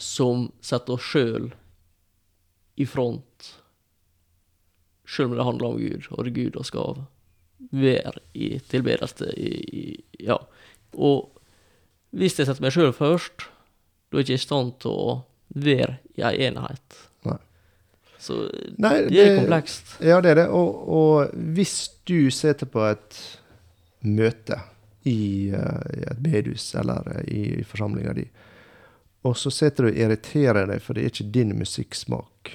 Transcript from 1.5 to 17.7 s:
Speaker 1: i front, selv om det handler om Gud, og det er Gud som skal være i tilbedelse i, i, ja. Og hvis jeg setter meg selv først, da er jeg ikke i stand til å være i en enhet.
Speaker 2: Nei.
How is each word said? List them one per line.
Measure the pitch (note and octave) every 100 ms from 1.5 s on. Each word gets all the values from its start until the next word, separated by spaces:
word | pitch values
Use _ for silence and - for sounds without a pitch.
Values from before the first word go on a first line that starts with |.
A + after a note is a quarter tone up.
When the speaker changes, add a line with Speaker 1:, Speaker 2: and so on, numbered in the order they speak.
| - _ _ _ _ _ _ _ _ _ _ _ -
Speaker 1:
i | C3+
front, | C3+ B2 A2+ - _ - - _ _ _ _ _ _ _ _ _ _ _ _ _ _ -
selv | - B2+
om | A#2+
det |
handler | B2 A#2+ A#2+
om | A#2
Gud, | A2 - -
og | -
det | B2
er | A#2+
Gud | A#2+ -
som | C3
skal | - - C3+ C#3 _ _ _ _ _ B3+
være | C3+ C3+ B2+ - - -
i | A#2 A2+ C3 -
tilbedelse | B2+ B2 A#2+ - - - -
i, | - - - -
i, | - - _ -
ja. | - - - _ - _ _
Og | - C#3+ C#3 - _ _ _ _ _ _ _ _
hvis | F3+ F#3 -
jeg | C#3
setter | C3+
meg | C3
selv | E3 D3 A#2+
først, | D3 F3 - - - _ _ _ _ _ _
da | D3
er |
jeg | C3
ikke | B2+
i | -
stand | C#3+ B2 -
til | A#2+ G2+
å | G2 B2 - _ _
være | C#3 C#3+ C3 B2+ C3 - -
i |
en | C3+ - B2+ B2
enhet. | B2 C3 - - - _
Speaker 2:
Nei. | - - - _ _